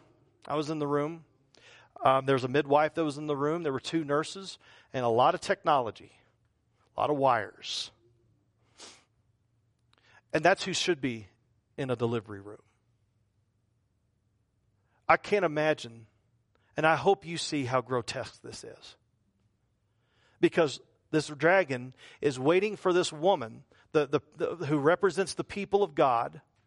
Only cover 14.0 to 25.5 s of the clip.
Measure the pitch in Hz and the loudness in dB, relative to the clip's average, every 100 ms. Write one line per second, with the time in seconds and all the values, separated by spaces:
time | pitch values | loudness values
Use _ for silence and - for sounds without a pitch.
14 | _ _ _ _ _ _ _ _ _ _ | _ _ _ _ _ _ _ _ _ _
15 | - 170 - 208 170 151 156 151 120 117 | 0 0 2 0 0 0 0 0 -6 -18
16 | 113 _ _ _ _ _ _ - 160 151 | -20 _ _ _ _ _ _ 0 2 4
17 | 160 190 160 165 - 151 120 127 117 127 | 2 0 -2 -8 -6 -4 -2 -2 0 -4
18 | - 135 107 - - - 117 - - - | -4 -8 -10 -14 -18 -16 -16 -20 -20 -20
19 | _ _ _ _ _ _ _ _ _ _ | _ _ _ _ _ _ _ _ _ _
20 | _ _ _ _ 170 180 151 - _ _ | _ _ _ _ 0 2 0 -2 _ _
21 | _ 156 151 143 160 190 151 123 127 - | _ -2 -2 0 2 4 2 -4 -10 -18
22 | - - 147 127 135 180 214 190 185 180 | -20 -4 -4 0 2 2 0 -2 0 0
23 | 170 156 175 180 113 120 - _ _ 156 | 0 -2 0 0 -2 -14 -20 _ _ -2
24 | 139 147 - - - 165 143 147 139 175 | 0 -2 -4 -6 -6 -4 -2 0 2 2
25 | 196 185 185 - - | 2 0 -4 -6 -8